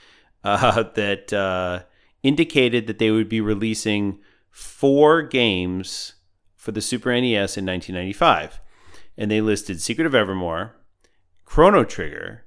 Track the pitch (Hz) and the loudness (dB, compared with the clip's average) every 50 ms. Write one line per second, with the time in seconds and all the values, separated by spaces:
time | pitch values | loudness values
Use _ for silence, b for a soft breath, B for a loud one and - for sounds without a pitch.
0 | b b b b b b b b - 98 104 - 127 120 - 113 113 110 - 110 | b b b b b b b b -4 -2 0 2 2 2 2 2 0 -2 -2 -4
1 | 104 101 101 98 - - 107 101 98 95 92 92 90 90 90 90 - _ _ _ | -2 -2 -2 -4 -6 -4 -2 -2 0 0 0 -2 -2 -4 -4 -6 -10 _ _ _
2 | _ _ _ _ - 135 143 156 165 160 - 143 127 120 117 120 110 113 104 - | _ _ _ _ 0 0 2 2 2 2 2 2 2 4 2 0 -2 -2 -2 0
3 | 113 110 110 113 110 101 113 110 104 107 107 98 110 113 110 - - 110 104 104 | 2 2 2 2 0 0 -2 -2 0 0 -2 -2 -2 -4 -4 -4 -2 -2 0 0
4 | 101 101 95 - b b b b b b b - - - - - 139 139 139 143 | -2 -2 -6 -8 b b b b b b b -18 -18 -18 -6 0 2 4 6 8
5 | 151 151 160 165 151 131 - 127 120 110 95 90 90 90 92 92 95 - - - | 8 8 6 4 2 0 0 2 2 2 2 0 -2 -2 -4 -6 -8 -10 -10 -12
6 | - - - _ _ _ _ _ _ _ _ _ - - 101 107 107 - 127 117 | -12 -14 -16 _ _ _ _ _ _ _ _ _ -12 -8 -8 -6 -6 -4 -4 -4
7 | - 127 120 120 127 123 113 101 98 95 - 104 95 92 92 90 - - 92 90 | -2 -2 0 0 0 0 0 0 -2 -2 -4 -6 -6 -4 -4 -6 -6 -8 -8 -8
8 | 90 95 101 - - 156 113 - - - - - - b b b b b b b | -6 -6 -4 0 2 2 2 2 -2 -8 -12 -16 -18 b b b b b b b
9 | b b b b 107 104 107 110 107 107 104 98 - - 95 - - - 113 135 | b b b b -4 -2 0 0 2 0 0 -2 -2 -6 -8 -6 -6 -4 -2 -2
10 | 165 165 135 117 104 95 95 95 90 85 82 82 98 120 - _ _ _ _ _ | 0 2 2 2 2 0 -2 -4 -4 -4 -6 -6 -8 -10 -12 _ _ _ _ _
11 | _ _ _ _ _ _ _ _ _ - - 143 160 196 208 170 117 - - - | _ _ _ _ _ _ _ _ _ -2 4 6 6 6 6 4 2 0 -2 -8
12 | 85 76 - - 50 50 - - - | -8 -8 -10 -12 -12 -14 -14 -16 -20